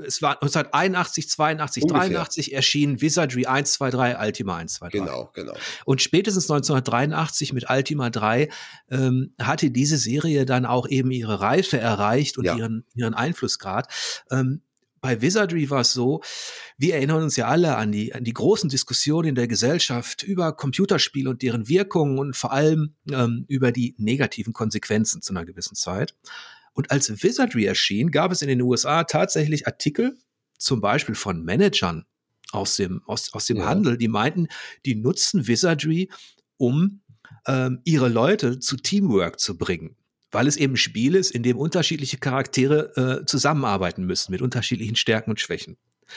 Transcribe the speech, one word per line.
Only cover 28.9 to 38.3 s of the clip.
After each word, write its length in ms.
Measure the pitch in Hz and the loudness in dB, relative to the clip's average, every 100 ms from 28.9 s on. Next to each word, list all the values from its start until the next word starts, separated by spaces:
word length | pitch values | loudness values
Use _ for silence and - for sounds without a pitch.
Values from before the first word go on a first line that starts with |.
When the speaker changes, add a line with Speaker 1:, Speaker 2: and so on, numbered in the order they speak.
| 156 160 | 0 0
Speaker 1:
tatsächlich 640 | 151 185 160 151 147 - | 0 0 0 0 0 -4
Artikel, 500 | - - - 240 - _ _ _ - | -4 -4 0 -2 -2 _ _ _ -6
zum 240 | - 123 | -2 0
Beispiel 340 | 98 127 - 107 | 2 0 0 -4
von 300 | 101 85 82 | -4 -4 -2
Managern 600 | 120 196 - 90 80 - _ _ _ - | 2 4 2 -2 -4 -10 _ _ _ -10
aus 240 | 104 98 - | -4 -2 -2
dem, 260 | 92 92 - | -2 -4 -6
aus, 280 | 110 - | -8 -6
aus 120 | 107 - | -6 -2
dem 120 | 110 | -2
Speaker 2:
Ja. 100 | 92 | 0
Speaker 1:
Handel, 300 | 175 170 120 | 2 2 2
die 120 | 117 | 0
meinten, 380 | 107 127 180 165 - - - 135 | 0 0 0 -4 -6 -16 -8 -4
die 100 | 110 | -2
nutzen 520 | 120 - - 190 117 | 0 0 0 0 2
Wizardry, 640 | 113 175 160 151 165 185 - - _ _ - | 2 2 0 0 0 -2 -8 -20 _ _ 0
um, 420 | 123 139 196 202 _ - - 110 - | 2 4 2 0 _ -20 -20 -10 -2
ähm, 320 | 135 127 127 - | 0 0 -2 2
ihre 240 | 156 123 | 4 4
Leute 500 | 117 135 | 4 4